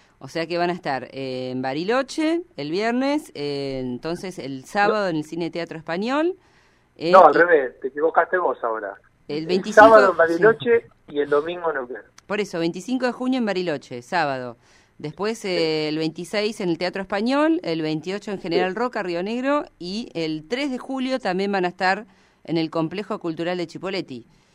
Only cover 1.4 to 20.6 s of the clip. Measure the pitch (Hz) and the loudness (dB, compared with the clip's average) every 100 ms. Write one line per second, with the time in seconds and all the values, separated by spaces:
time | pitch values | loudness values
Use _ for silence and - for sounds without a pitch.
1.4 | 127 127 135 143 180 254 262 - 311 339 | -6 -4 -4 -4 -2 -2 -2 -2 -2 -2
2.4 | 359 - 143 175 220 247 269 294 302 - | -4 -10 -6 -2 0 0 0 0 -4 -8
3.4 | 143 139 139 135 127 123 156 170 185 - | -6 -4 -4 -4 -6 -6 -6 -6 -8 -10
4.4 | 131 135 123 208 202 214 190 160 151 165 | -10 -10 -6 0 2 2 0 -2 -4 -4
5.4 | 165 170 165 160 156 175 220 285 330 381 | -6 -6 -8 -10 -6 -4 -2 0 0 -2
6.4 | _ _ _ _ _ - 160 185 160 151 | _ _ _ _ _ -8 6 8 8 8
7.4 | 170 156 127 - 131 143 160 175 165 185 | 6 4 2 -4 -8 -2 0 2 2 2
8.4 | 165 123 123 110 101 98 _ _ - 147 | 0 -2 -2 -4 -6 -12 _ _ -10 -6
9.4 | 160 185 214 208 220 220 202 160 165 170 | -2 -2 4 10 12 12 8 6 4 6
10.4 | 208 220 240 233 - _ - 147 143 147 | 4 4 2 2 0 _ -8 -2 2 2
11.4 | 160 175 170 147 123 - - _ - 208 | 0 -4 -4 -4 -6 -10 -16 _ -8 -4
12.4 | 196 175 170 175 185 254 247 233 254 262 | -4 -2 -2 -4 -4 -2 -2 -2 -2 0
13.4 | 214 185 175 143 - 123 - 180 147 131 | 0 -2 -2 -4 -6 -14 -4 -2 0 -2
14.4 | 123 113 _ _ _ - 151 151 208 226 | -6 -12 _ _ _ -12 -12 -6 -4 -4
15.4 | 196 175 165 156 151 156 160 156 175 214 | -4 0 0 0 -2 -2 -4 -4 -6 -2
16.4 | 208 220 185 160 180 190 196 202 226 277 | -2 -2 -2 -2 -2 -4 -6 -2 0 2
17.4 | 311 330 170 160 156 156 165 202 214 190 | 2 2 0 -2 -2 -4 -4 -8 -6 -8
18.4 | 180 170 185 185 247 240 185 170 196 240 | -2 0 0 -2 -4 -4 -4 -4 -4 -4
19.4 | 262 277 - - 175 202 240 165 160 156 | -2 -2 -4 -12 -10 -8 -8 -6 -4 -4
20.4 | 151 254 | -4 -4